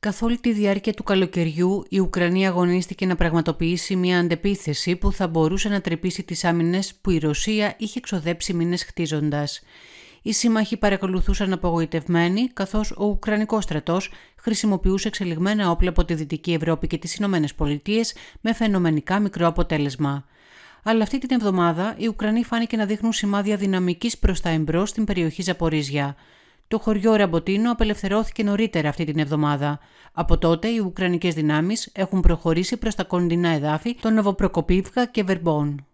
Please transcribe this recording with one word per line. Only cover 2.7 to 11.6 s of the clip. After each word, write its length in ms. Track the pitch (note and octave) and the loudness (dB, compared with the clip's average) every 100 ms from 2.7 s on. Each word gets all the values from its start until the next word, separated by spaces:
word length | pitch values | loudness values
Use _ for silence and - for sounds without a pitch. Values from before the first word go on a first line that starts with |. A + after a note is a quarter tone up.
| F3+ F3+ - F#3 | 2 -2 -4 -2
να 100 | F3 | 2
πραγματοποιήσει 800 | E3+ E3 D#3 D#3 E3 F3 - F#3 | 2 2 0 -2 -2 -2 -2 0
μια 220 | F3+ F3+ | 2 2
αντεπίθεση 760 | F3 E3 G3+ G3 - D3 - F3 | 2 0 -2 -2 -4 -4 -2 0
που 160 | - | 0
θα 160 | - F#3 | 0 0
μπορούσε 400 | E3 D#3+ F#3+ G#3+ | 2 2 2 0
να 120 | G3+ | -2
τρυπήσει 420 | - E3 F#3 F3 | -2 -4 -4 -6
τις 220 | - E3+ | -8 -2
άμυνες 500 | F3+ E3+ E3+ F#3 G3 | 0 2 2 0 -2
που 160 | - - | -6 -2
η 80 | E3+ | 0
Ρωσία 560 | D3+ D3 - G#3+ G#3 - | 0 -2 0 0 0 -2
είχε 200 | A3 - | -8 -8
εξοδέψει 540 | - F#3+ D#3 E3 - | -6 -4 -4 -4 -4
μήνες 320 | F3 E3+ F3 | -2 0 -2
χτίζοντας. 760 | - - D#3+ D3+ D3+ D3 D3 - _ - - - - - | -6 -6 -4 -2 -2 -2 -4 -8 _ -20 -20 -20 -20 -12
Οι 100 | - | -4
σύμμαχοι 440 | G#3+ A#3+ A3 G#3+ A3 | 0 2 2 0 0
παρακολουθούσαν 760 | G#3 G3 F#3+ F#3 - G3+ G3 | 0 0 0 0 2 2 0
απογοητευμένοι, 960 | F3+ | 0